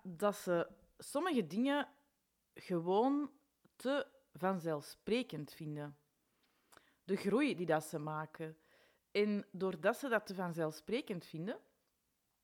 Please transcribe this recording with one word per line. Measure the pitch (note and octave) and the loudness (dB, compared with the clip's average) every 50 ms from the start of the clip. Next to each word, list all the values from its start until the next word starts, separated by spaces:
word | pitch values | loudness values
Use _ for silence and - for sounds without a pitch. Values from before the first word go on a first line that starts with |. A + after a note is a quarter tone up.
| - | -12
dat | F#3+ E3+ D#3 G3+ G#3 F3+ | -12 -6 0 0 0 0
ze | - - F#3 F3 E3+ - - - - - _ _ - | 0 0 2 2 2 2 0 -6 -20 -20 _ _ -18
sommige | - - - C#4+ E4+ F#4 D4+ A#3+ F3+ C#3+ | -10 -4 -2 0 0 2 2 2 2 0
dingen | E3+ G#3+ B3+ C#4 C#4+ D4 C4+ - - _ _ _ _ _ _ _ _ _ _ _ - | 0 0 2 4 2 2 0 -2 -8 _ _ _ _ _ _ _ _ _ _ _ -20
gewoon | - - - F#3 E3+ E3 F3 F#3+ G#3 A#3+ C4+ C#4+ C#4+ D4 - - _ _ _ _ _ _ _ _ | -12 -6 -2 -2 0 2 4 4 6 6 4 4 2 0 -4 -8 _ _ _ _ _ _ _ _
te | - - B3+ C#4+ C#4 - - _ _ _ _ - | -6 -2 0 0 0 -2 -4 _ _ _ _ -8
vanzelfsprekend | - F3+ F#3+ G3 F3 D#3 E3 D#3 D3 C#3 - - - - F#3 G#3+ B3+ B3 - D#3+ D3+ D3 - - | -2 0 0 0 0 0 -2 -2 -2 -4 -8 -16 -10 -2 0 2 2 0 -2 -4 -8 -8 -8 -10
vinden. | - D#3+ D3+ D3 D3 D3 D3 C#3+ _ _ _ _ _ _ _ _ _ _ _ _ _ _ _ - - _ _ _ _ _ | -10 -8 -8 -6 -6 -8 -8 -10 _ _ _ _ _ _ _ _ _ _ _ _ _ _ _ -20 -20 _ _ _ _ _
De | - G3 | -2 0
groei | - - G3+ - C4 D4+ C4 - | 0 2 2 4 4 4 4 2
die | D#3+ F3+ | 0 0
dat | E3 D#3 D#3 D#3 | 2 2 2 2
ze | - - D#3 | -2 -6 -6
maken. | D3 D3+ D#3 D#3 D#3 D3+ - - D#3+ D#3 D#3+ _ _ _ _ _ _ _ _ _ _ _ - G3+ | -4 -4 -4 -6 -6 -8 -8 -10 -10 -10 -12 _ _ _ _ _ _ _ _ _ _ _ 2 2
En | G#3 G#3+ G#3 G3+ G3+ - | 2 4 2 0 -2 -4
doordat | - F3+ F#3+ F#3+ F3+ D#3+ D#3 G3+ A#3+ - | -6 -2 -2 -2 0 2 2 2 2 2
ze | C#4 C4+ | 0 0
dat | A#3 G#3 G#3+ | 0 0 0
te | - F#3+ | -2 -6
vanzelfsprekend | F#3 F#3 F3 D#3+ E3 D#3+ D#3 D#3 - - - G#3+ C4+ D#4 - G#3+ C3+ - | -4 -4 -4 -2 0 -2 -2 -2 -6 -6 -4 -2 -2 -2 -4 -6 -8 -8
vinden, | - - D#3 E3+ G#3 D4+ A4 - _ _ _ _ _ _ _ _ _ _ _ _ _ _ _ | -10 -10 -8 -6 -6 -8 -8 -12 _ _ _ _ _ _ _ _ _ _ _ _ _ _ _